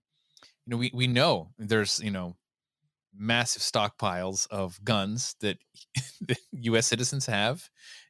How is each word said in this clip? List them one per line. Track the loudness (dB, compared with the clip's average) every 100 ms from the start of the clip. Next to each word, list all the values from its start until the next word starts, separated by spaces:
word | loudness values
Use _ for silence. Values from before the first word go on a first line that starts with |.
| _ _ _ -20 -20 _ -6
know, | -2
we, | -2
we | 0 2
know | 6 6 4 -2 -8
there's, | 0 2 2 0
you | -2
know, | -4 -6 -10 _ _ _ _ _ _ _
massive | -6 0 2 2 -2
stockpiles | 0 0 0 0 -2 0 -2 -4 -4
of | -4 -4 -4
guns | 0 0 0 -4 -6 -4
that | -4 -4 _ -20 -12
<laughs> | -8 -8 -8
the | -4 -4 -6
U | -6 2 4
S | 4
citizens | 2 0 -2 -2
have. | 0 0 -2 -8 _ -20 -20